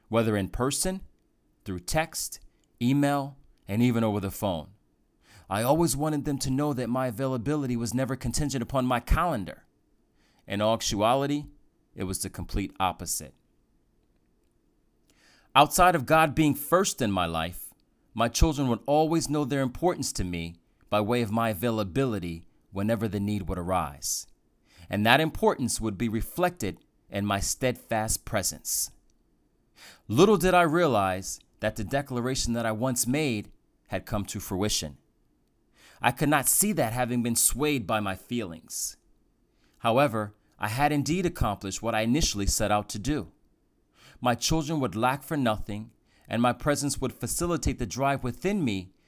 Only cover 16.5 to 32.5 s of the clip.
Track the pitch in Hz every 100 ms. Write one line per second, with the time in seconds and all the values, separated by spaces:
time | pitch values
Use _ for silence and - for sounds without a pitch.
16.5 | 139 - 175 196 - 113 95 85 82 82
17.5 | - - _ _ _ _ 113 117 - 165
18.5 | 143 135 113 - 147 156 165 135 151 139
19.5 | 139 131 - 180 170 127 - 92 87 82
20.5 | 85 _ _ - 104 104 120 110 113 117
21.5 | 95 120 110 98 82 135 104 87 82 -
22.5 | _ _ 95 104 113 110 101 101 104 85
23.5 | 90 87 92 76 71 - - - _ _
24.5 | _ _ - 87 98 110 135 160 - 220
25.5 | - 117 - 110 95 117 110 110 - 180
26.5 | 175 98 - _ _ _ 101 101 98 92
27.5 | - 127 123 - 110 110 - - 104 90
28.5 | 76 - - - - _ _ _ _ _
29.5 | _ _ _ - - - 110 202 202 185
30.5 | 180 170 165 165 110 95 92 - - _
31.5 | - 107 107 98 139 139 123 123 131 123